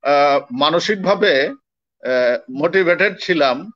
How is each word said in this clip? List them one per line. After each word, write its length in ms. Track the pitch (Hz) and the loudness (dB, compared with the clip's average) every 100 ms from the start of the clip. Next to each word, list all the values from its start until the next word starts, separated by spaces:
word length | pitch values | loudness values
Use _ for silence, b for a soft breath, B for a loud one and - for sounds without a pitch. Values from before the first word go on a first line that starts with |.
আহ, 380 | 135 143 143 139 - | 2 2 2 0 -4
মানসিকভাবে, 800 | 123 147 170 165 208 190 - 208 139 143 277 _ _ _ _ | -2 0 0 -2 -4 0 0 2 2 0 -6 _ _ _ _
আহ, 340 | 123 127 123 120 - | -4 0 0 -2 -6
motivated 640 | 127 160 180 175 175 196 190 | -4 -2 0 2 2 0 -2
ছিলাম 520 | - 175 139 127 190 | -4 0 0 0 -8